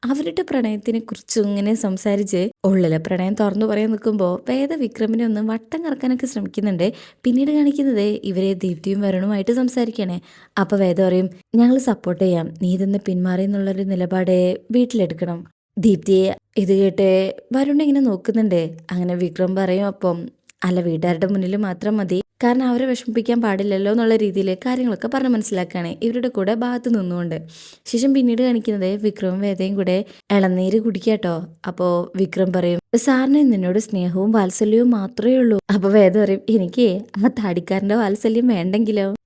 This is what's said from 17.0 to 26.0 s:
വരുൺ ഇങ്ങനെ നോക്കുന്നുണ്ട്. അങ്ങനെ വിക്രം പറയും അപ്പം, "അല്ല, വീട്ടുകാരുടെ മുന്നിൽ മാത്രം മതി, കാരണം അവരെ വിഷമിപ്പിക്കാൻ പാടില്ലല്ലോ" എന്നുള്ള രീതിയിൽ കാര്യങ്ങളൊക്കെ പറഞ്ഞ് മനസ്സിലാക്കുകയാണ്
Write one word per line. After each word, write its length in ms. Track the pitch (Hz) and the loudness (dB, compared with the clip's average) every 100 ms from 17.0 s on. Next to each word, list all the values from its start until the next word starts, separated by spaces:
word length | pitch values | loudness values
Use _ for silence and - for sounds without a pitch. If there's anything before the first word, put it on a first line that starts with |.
| 190 185 190 - - | 4 4 2 -6 -4
വരുൺ 280 | 262 277 285 | -2 2 2
ഇങ്ങനെ 180 | 302 277 | 2 2
നോക്കുന്നുണ്ട്. 680 | 269 190 - 220 220 180 160 160 - | 2 0 -2 0 2 0 -2 -8 -8
അങ്ങനെ 240 | 180 180 175 | -4 -2 -2
വിക്രം 400 | 175 170 185 190 | -4 -2 -2 0
പറയും 300 | 190 185 202 | 0 0 -2
അപ്പം, 440 | 196 185 175 165 _ _ - | -2 -2 -2 -8 _ _ -6
"അല്ല, 180 | 185 180 | -2 0
വീട്ടുകാരുടെ 460 | 175 160 175 165 185 | 0 -2 -2 0 0
മുന്നിൽ 280 | 196 185 202 | 0 -2 -2
മാത്രം 420 | 208 180 208 214 | -4 -4 -2 -2
മതി, 260 | 190 185 - _ | -2 -4 -4 _
കാരണം 240 | 240 247 262 | 0 2 0
അവരെ 180 | 240 262 | 0 0
വിഷമിപ്പിക്കാൻ 560 | 247 254 226 233 240 | -2 -4 -4 0 0
പാടില്ലല്ലോ" 500 | 226 190 202 190 202 | 0 0 -2 0 0
എന്നുള്ള 240 | 226 226 220 | 0 2 2
രീതിയിൽ 380 | 208 185 190 | 2 0 -2
കാര്യങ്ങളൊക്കെ 540 | 185 254 254 254 190 - | -2 -4 -2 -2 -2 -4
പറഞ്ഞ് 220 | 269 262 | -2 0
മനസ്സിലാക്കുകയാണ് 680 | 240 208 190 180 185 170 175 | 0 0 -2 -4 -6 -6 -4